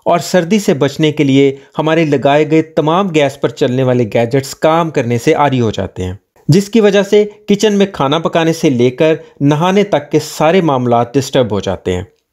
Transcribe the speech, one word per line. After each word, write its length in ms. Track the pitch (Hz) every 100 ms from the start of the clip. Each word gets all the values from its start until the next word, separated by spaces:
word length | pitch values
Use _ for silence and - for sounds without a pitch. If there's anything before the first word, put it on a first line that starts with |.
| -
और 140 | 170
सर्दी 380 | - 180 165 208
से 140 | 202 147
बचने 360 | 139 139 156
के 120 | 151
लिए 340 | 139 135 139 139 - -
हमारे 280 | 156 160 160
लगाए 380 | 139 139 147 151
गए 160 | 160 156
तमाम 360 | - 151 170 196
गैस 260 | 151 139 -
पर 80 | 147
चलने 300 | 131 139 127
वाले 220 | 131 123 117
गैजेट्स 460 | 120 117 135 135 -
काम 280 | 156 165 165
करने 260 | 147 117 120
से 140 | 151 151
आरी 180 | 147 131
हो 120 | 113
जाते 300 | 98 95 -
हैं, 160 | 92 92 _ _ -
जिसकी 320 | 170 202 233
वजह 220 | 208 202 196
से 180 | 208 208 - -
किचन 260 | 202 220
में 180 | 202 196
खाना 280 | - 135 160
पकाने 320 | 165 165 160 165
से 140 | 165
लेकर 480 | 123 123 127 160 156 - -
नहाने 400 | 143 147 180 196 202
तक 240 | 147 -
के 80 | 226
सारे 400 | 226 - 156 190
मामलात 500 | 165 131 123 117 120
डिस्टर्ब 400 | 139 135 139 117
हो 80 | 101
जाते 300 | 95 90 -
हैं। 140 | 90 95 _ _